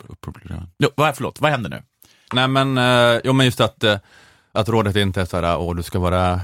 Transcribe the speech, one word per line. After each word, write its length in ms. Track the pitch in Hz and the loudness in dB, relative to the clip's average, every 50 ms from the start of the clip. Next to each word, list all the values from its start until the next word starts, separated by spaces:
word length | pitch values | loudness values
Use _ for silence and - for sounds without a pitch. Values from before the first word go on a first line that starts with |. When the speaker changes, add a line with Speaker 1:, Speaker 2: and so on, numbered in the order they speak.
| - | -16
Speaker 1:
upp 140 | - 90 - | -20 -20 -16
problemen. 480 | - - - - - 90 85 85 87 87 _ - | -16 -16 -16 -16 -14 -12 -12 -12 -12 -14 _ -4
Jo, 100 | 143 - - | -4 -4 0
vad, 200 | - 151 156 131 | 0 0 0 0
förlåt, 260 | - 117 85 - - | -4 -8 -10 -6 -2
vad 100 | - 151 | -2 0
händer 180 | 147 123 107 - | 0 0 -4 -8
nu? 120 | 64 - - _ _ _ _ _ _ _ _ - - | -10 -12 -16 _ _ _ _ _ _ _ _ -6 -2
Speaker 2:
Nej, 140 | 123 131 | -2 0
men, 300 | 135 135 135 135 135 131 | 0 0 0 0 0 0
eh, 440 | 127 123 123 123 120 120 120 117 113 - | 0 2 4 4 4 6 4 4 2 0
jo, 100 | 127 131 | 0 2
men 120 | 135 131 | 4 2
just 140 | 123 110 - | 2 2 2
att, 220 | 117 107 - - - | 0 -2 0 0 0
eh, 140 | 107 104 98 _ _ _ - - - _ _ _ _ | 0 0 0 _ _ _ -20 -20 -20 _ _ _ _
att 180 | - - 101 110 | -4 -4 -2 2
rådet 260 | 113 110 104 101 92 | 2 2 2 2 0
inte 260 | 104 101 95 87 98 | 0 0 0 0 -2
är 40 | 90 | -4
så 120 | - - 87 | -2 -2 -2
här: 160 | 85 85 85 | 0 0 0
"Åh, 180 | 76 87 85 87 | 0 -2 -4 -4
du 80 | 87 85 | -6 -6
ska 160 | - - 95 | -6 -4 -2
vara, 420 | 90 87 90 92 92 90 90 90 | 0 0 2 2 2 0 0 -2